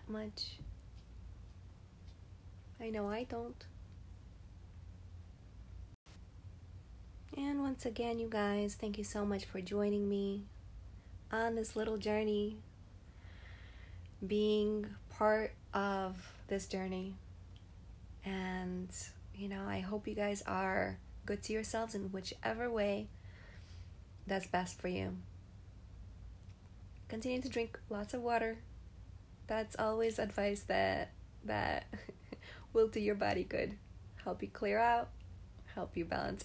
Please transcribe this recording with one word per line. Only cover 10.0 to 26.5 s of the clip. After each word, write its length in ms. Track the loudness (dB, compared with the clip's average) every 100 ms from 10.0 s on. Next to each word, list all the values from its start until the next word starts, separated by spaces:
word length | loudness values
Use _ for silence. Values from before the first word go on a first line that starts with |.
| 6
me 360 | 4 4 0 -4 -10 -12 -12 -12 -12 -12 -12 -2
on 220 | 2 4 2
this 200 | 0 2
little 220 | 2 2
journey, 600 | 4 4 6 4 4 0 -10 -16 -16 -16 -16 -14 -14 -14 -14 -14 -14 -14 -12 -12 -12 -6 2
being 600 | 6 8 8 6 4 0 -4 -8
part 440 | 6 8 8 4 -4 -2
of 580 | 2 4 4 2 -2 -8 -10 0
this 180 | 0 0
journey. 480 | 0 0 0 -2 -6 -10 -14 -14 -14 -14 -16 -14 -14 -14 -8 -4
And, 640 | 0 0 0 0 -2 -4 -6 -8 -10 -12 -6
you 140 | -4
know, 160 | -2 0
I 120 | 0
hope 280 | 0 0 0
you 80 | 2
guys 260 | 2 2 2
are 500 | 2 4 4 2 0 -8 -8 -2
good 180 | -2
to 100 | 2
yourselves 420 | 0 2 0 0 0
in 160 | -2
whichever 580 | -2 -4 -2 0 2 2
way 380 | 4 4 4 0 -8 -14 -14 -14 -14 -12 -12 -12 -14 -14 -8 0
that's 220 | 0 2
best 320 | 2 2 -2
for 80 | -2
you. 300 | 0 0 -2 -8 -12 -14 -14 -14 -14 -14 -12 -12 -12 -12 -12 -14